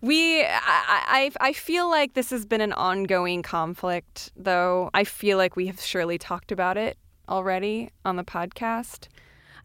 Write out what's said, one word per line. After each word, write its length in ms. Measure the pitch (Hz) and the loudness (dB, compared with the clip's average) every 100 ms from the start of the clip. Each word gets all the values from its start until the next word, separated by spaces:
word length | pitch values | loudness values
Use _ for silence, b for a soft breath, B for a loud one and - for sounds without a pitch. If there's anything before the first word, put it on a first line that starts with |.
We, 400 | 233 311 330 320 | 2 4 4 2
I, 80 | - | 2
I, 800 | - 180 165 - 202 - 262 277 - | 2 2 2 4 0 4 2 2 0
I 140 | 269 | -2
feel 360 | 294 - 339 349 | -2 -2 0 2
like 260 | 320 277 262 | 2 2 -2
this 160 | 247 | -4
has 140 | 247 208 | -6 -2
been 140 | 220 | 0
an 140 | 208 | 0
ongoing 680 | - 185 190 190 185 175 180 | 0 0 0 2 2 2 -2
conflict, 920 | 165 170 160 175 180 175 - - - - | -2 -2 -2 -4 -4 -4 -6 -16 -18 -6
though. 540 | 190 180 180 185 180 | 0 2 4 2 2
I 120 | 196 208 | 0 0
feel 320 | - 208 190 | 0 2 4
like 180 | 185 180 | 2 0
we 120 | 185 | -4
have 120 | 185 | -6
surely 380 | - 185 170 170 | -4 -2 -2 -2
talked 340 | - 175 - | -4 -8 -4
about 240 | 190 185 196 | -2 0 0
it 200 | 220 - _ _ - | -2 -6 _ _ -4
already 640 | 190 190 185 202 220 233 _ | -2 0 -2 -2 -4 -6 _
on 140 | 196 180 | -4 -4
the 80 | 180 | -4
podcast. 800 | 175 175 - 226 226 240 - - B B B B B | -6 -6 -6 -4 -4 -8 -16 -20 B B B B B